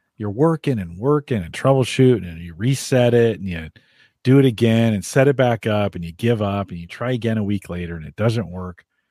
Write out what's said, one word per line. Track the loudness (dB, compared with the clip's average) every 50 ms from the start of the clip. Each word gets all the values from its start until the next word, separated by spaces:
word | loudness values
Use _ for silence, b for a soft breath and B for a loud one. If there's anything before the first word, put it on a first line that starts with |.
| _ _ _ -10
you're | -8 -6
working | -2 2 2 2 2 0 -2 -2 -2 -2
and | -4 -8 -8 -4
working | -2 0 0 0 0 -2 -4 -4
and | -4 -6 -6
troubleshooting, | 0 2 2 4 4 2 0 2 4 6 6 4 2 0 -8
and | -12 -14
you | -14 -14 -10
reset | -4 -2 -2 -2 -2 -2 0 2 2 4 4 4
it, | 4 4 2 0 -2
and | -6 -8
you | -8 -8 -10 -12 -16 b b b b b b b b b
do | 2 4 6 6
it | 6
again | 4 2 2 2 2 4 4 2 2
and | 0 -2 -4
set | -2 2 2 2 2
it | 2
back | 2 2 0 0 -2 -2 -2
up, | -2 0 -2 -2 -4
and | -8 -12
you | -12
give | -8 -4 -2 0 0 0
up, | 0 -2 -2 -4 -6 -8
and | -10 -14
you | -14
try | -14 -12 -8 -6 -6
again | -4 -4 -2 -2 -2 -2
a | -2
week | -2 -4 -4 -6 -8
later, | -10 -10 -8 -10 -10
and | -12 -14
it | -12 -6
doesn't | -2 0 0 0 -2 -4 -8
work. | -10 -12 -12 -12 -14 _ _ _ _ _ _ _